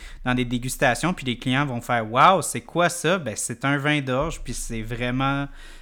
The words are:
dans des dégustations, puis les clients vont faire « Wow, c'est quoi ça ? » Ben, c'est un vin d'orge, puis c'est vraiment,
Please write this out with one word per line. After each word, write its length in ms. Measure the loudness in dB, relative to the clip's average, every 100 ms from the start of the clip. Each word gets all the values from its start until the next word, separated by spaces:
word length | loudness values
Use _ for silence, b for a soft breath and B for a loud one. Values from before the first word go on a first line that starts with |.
| B B -2
dans 100 | 0
des 100 | 0
dégustations, 680 | -2 -4 2 2 4 0
puis 120 | -2 -4
les 120 | -4
clients 280 | 0 0 0
vont 160 | -2
faire « 280 | -2 0 2
Wow, 300 | 6 8 6
c'est 200 | 2 -6
quoi 280 | -4 0 2
ça ? » 280 | 2 0 0
Ben, 160 | -2 -6
c'est 280 | -6 -4 0
un 120 | 0
vin 240 | 2 0
d'orge, 400 | 0 0 0 -4
puis 100 | -8
c'est 280 | -8 -6 -6
vraiment, 640 | -6 -4 -2 0 0 0 -4 B B B